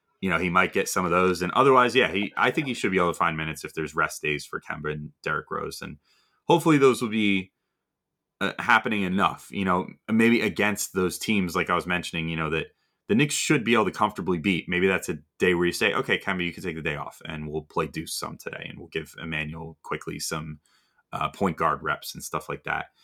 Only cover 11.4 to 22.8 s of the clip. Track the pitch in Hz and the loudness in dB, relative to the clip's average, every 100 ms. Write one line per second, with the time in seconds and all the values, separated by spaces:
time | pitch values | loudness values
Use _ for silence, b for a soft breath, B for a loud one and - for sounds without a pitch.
11.4 | 90 87 85 87 82 87 85 85 80 80 | 2 0 0 0 0 -2 -4 -6 -4 -2
12.4 | 80 80 76 _ _ _ - 107 147 - | -2 -2 -4 _ _ _ 0 2 2 0
13.4 | - 151 110 117 98 - 107 - 87 90 | 0 2 4 2 2 0 -2 -2 -2 -2
14.4 | 80 85 - 90 95 90 - 80 - - | 0 0 0 2 2 2 -2 -8 -10 -2
15.4 | 92 87 87 85 110 - - 95 - 92 | 2 4 2 2 0 0 0 -2 -2 -2
16.4 | 87 85 90 80 78 73 - - - 78 | -4 -6 -8 -6 -6 -6 -8 -14 -12 -10
17.4 | 76 78 76 - 95 80 82 - - 82 | -8 -8 -6 -4 -4 -4 -8 -8 -8 -10
18.4 | - - - - - 82 76 - 82 78 | -12 -12 -12 -14 -10 -10 -10 -12 -8 -6
19.4 | 78 80 80 80 - 76 - 82 - 80 | -6 -8 -12 -14 -8 -8 -8 -8 -6 -6
20.4 | 78 76 _ _ _ _ _ - 76 - | -8 -12 _ _ _ _ _ -6 -6 -2
21.4 | 95 80 82 76 80 73 - - - 87 | -2 0 0 0 -2 -6 -6 -14 -8 -8
22.4 | - 76 78 78 | -6 -10 -6 -6